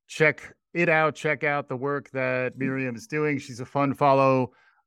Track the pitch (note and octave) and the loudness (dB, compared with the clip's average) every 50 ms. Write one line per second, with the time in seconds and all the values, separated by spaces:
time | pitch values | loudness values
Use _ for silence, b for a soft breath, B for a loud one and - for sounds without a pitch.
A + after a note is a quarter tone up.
0 | b - - - D#3 D3+ C#3 - - - - _ _ _ - E3+ F3 E3+ D#3+ D#3 | b -8 -2 2 2 2 2 0 -6 -20 -20 _ _ _ -4 -2 0 2 2 2
1 | D#3 D3+ C#3+ - - D3+ D3+ B2 - D3+ C#3+ C#3+ C#3+ - C3+ B2 B2+ C#3 C#3+ C#3 | 2 0 -2 -2 -4 -4 -2 -2 -2 -2 -2 -4 -4 -6 -8 -6 -4 -4 -4 -6
2 | B2+ _ - C3+ C3 B2+ B2+ B2+ B2+ B2+ A#2+ - C3+ C3+ C3 C3+ C3 B2+ A#2 A2+ | -8 _ -6 -4 -2 -2 -2 -2 -2 -4 -4 -4 -4 -4 -2 -4 -4 -6 -6 -8
3 | A2 - D3+ D3+ D3+ D3+ D3 C3 - - B2 A2 B2+ - - C#3 C#3+ C#3 C3 - | -10 -6 -4 -2 -2 0 -2 -4 -6 -10 -12 -14 -12 -6 -2 0 0 0 0 2
4 | D3 C#3+ C3+ C3+ C3+ C3+ C3 C3 B2+ A#2+ b b b b b b b | 4 4 6 6 6 4 4 4 0 -2 b b b b b b b